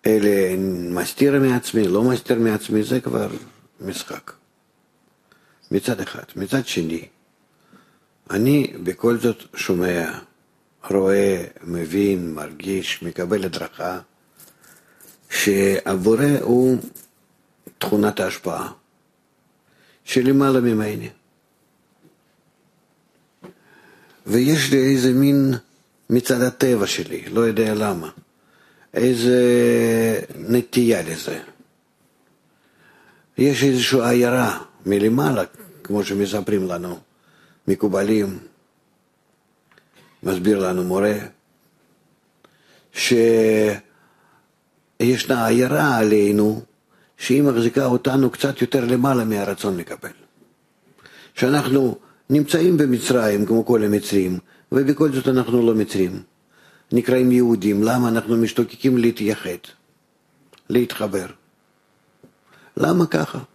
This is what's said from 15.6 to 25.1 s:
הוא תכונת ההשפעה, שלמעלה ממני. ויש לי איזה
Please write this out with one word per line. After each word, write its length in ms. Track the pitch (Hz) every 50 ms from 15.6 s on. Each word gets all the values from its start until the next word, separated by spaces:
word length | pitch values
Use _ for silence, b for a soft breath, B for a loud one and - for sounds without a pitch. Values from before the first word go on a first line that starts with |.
| 98 98 95 92 - - 95 95 90 107 113 113 143 143 143 135
הוא 360 | - - 120 123 127 131 127 120 - - _ - - _ _ _ _ _ _ _ _ _ _ _ _ - _
תכונת 420 | _ - 101 104 104 104 104 104 -
ההשפעה, 520 | 95 92 - - - 90 85 85 - - - _ _ _ _ _ _ _ _ _ _ _ _ _ _ _ _ _ _ b b b b b b b b
שלמעלה 560 | - - 131 123 131 139 139 139 135 131 127
ממני. 500 | 120 120 113 107 107 107 107 113 110 113 - _ _ _ _ _ _ _ _ _ _ _ _ _ _ _ _ _ _ 160 _ _ _ _ _ _ _ _ _ _ _ _ _ _ _ _ _ _ _ _ _ _ _ _ _ _ - - b b b b b b b b b b b b b b b
ויש 440 | - 101 120 127 139 160 151 135 135
לי 60 | 139
איזה 360 | 139 131 135 139 131 123 131